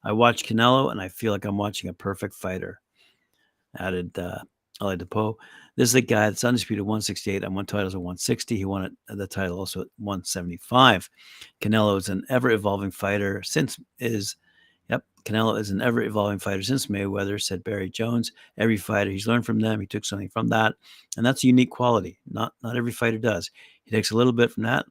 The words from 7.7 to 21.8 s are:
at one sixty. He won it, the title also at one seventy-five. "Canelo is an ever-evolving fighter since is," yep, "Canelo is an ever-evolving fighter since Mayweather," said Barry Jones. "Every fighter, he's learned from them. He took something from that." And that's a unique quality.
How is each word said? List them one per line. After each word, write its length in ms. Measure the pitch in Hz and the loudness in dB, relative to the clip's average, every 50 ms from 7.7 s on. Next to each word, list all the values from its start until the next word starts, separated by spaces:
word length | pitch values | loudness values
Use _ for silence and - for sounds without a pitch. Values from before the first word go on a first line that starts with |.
| - 104 101 95 92 | -4 -4 -4 -4 -4
at 60 | 95 | -6
one 160 | 87 90 90 87 | -8 -8 -8 -6
sixty. 380 | - - 123 117 - - 120 | -2 -2 -2 -2 -2 -4 -4
He 100 | 101 98 | -4 -2
won 200 | 98 98 98 95 | -4 -4 -4 -4
it, 60 | - - _ _ - | -6 -10 _ _ -14
the 180 | 113 101 98 | -10 -10 -8
title 320 | 92 - - 95 92 87 92 | -8 -6 -4 -4 -4 -4 -6
also 240 | 95 90 - 95 | -8 -8 -8 -8
at 60 | - - _ _ | -10 -10 _ _
one 260 | 104 101 101 95 87 | -6 -6 -6 -6 -6
seventy-five. 840 | - - 95 90 87 85 82 - - 120 123 131 127 107 90 - - _ _ - - - - - - _ _ | -6 -6 -6 -6 -8 -10 -10 -10 0 6 6 8 8 6 4 -2 -8 _ _ -20 -20 -20 -20 -20 -20 _ _
"Canelo 380 | - 104 107 110 107 104 98 98 | -2 2 2 4 4 4 4 2
is 100 | 95 98 | 0 -2
an 160 | 98 95 - - | -6 -6 -4 0
ever-evolving 600 | 131 127 123 127 113 104 95 104 98 98 101 98 | 0 2 4 4 2 2 2 0 0 0 -2 -6
fighter 520 | - - - 98 101 104 101 101 98 98 98 | -6 -4 -2 -2 0 0 0 -2 -4 -4 -6
since 360 | - - 151 - 113 - - - _ _ _ | -4 -2 0 0 -2 -4 -10 -16 _ _ _
is," 360 | 123 117 117 104 98 - - _ _ _ _ _ _ _ _ _ _ _ | -6 -4 -4 -4 -4 -6 -10 _ _ _ _ _ _ _ _ _ _ _
yep, 160 | 113 - - _ _ _ _ | -4 -4 -4 _ _ _ _
"Canelo 340 | - 107 110 110 113 107 110 | -2 0 2 2 2 2 0
is 100 | 107 98 | -2 -4
an 120 | 98 95 | -4 0
ever-evolving 580 | 120 127 117 120 113 107 104 107 101 104 104 95 | 0 0 0 0 0 0 0 0 0 0 0 -2
fighter 240 | - 104 98 95 98 | -2 -4 -4 -2 -2
since 240 | 110 135 135 - - | -2 -2 -2 -2 -2
Mayweather," 520 | 101 98 98 98 98 101 98 98 101 101 | -4 -2 -2 -2 -2 -2 -2 -2 -4 -4
said 240 | - - 95 90 - | -4 -4 -6 -6 -6
Barry 260 | - 107 101 95 92 | -6 -4 -4 -4 -6
Jones. 420 | - - 113 117 120 120 113 - _ - - _ _ - | -4 -4 -2 0 0 0 -2 -2 _ -16 -20 _ _ 0
"Every 200 | 107 113 113 104 | 2 2 2 0
fighter, 340 | - - 107 104 101 98 | 0 0 0 2 2 0
he's 160 | 98 98 101 113 | -2 -4 0 0
learned 180 | 117 120 117 | 0 2 2
from 140 | - 113 110 | 0 0 0
them. 200 | 110 110 110 107 | 2 0 0 -2
He 60 | 98 | -4
took 200 | - - 107 - | -6 -6 -6 -6
something 240 | - - 101 101 90 | -6 -6 -6 -8 -6
from 180 | _ 113 113 117 | _ -2 0 2
that." 280 | 113 110 110 110 - _ _ - - - _ _ - - | 2 4 4 2 0 _ _ -20 -20 -20 _ _ -6 0
And 80 | 113 | 2
that's 180 | 123 131 - - | 2 2 4 6
a 40 | 127 | 6
unique 240 | 123 127 127 127 | 8 8 6 4
quality. 480 | - - | 2 0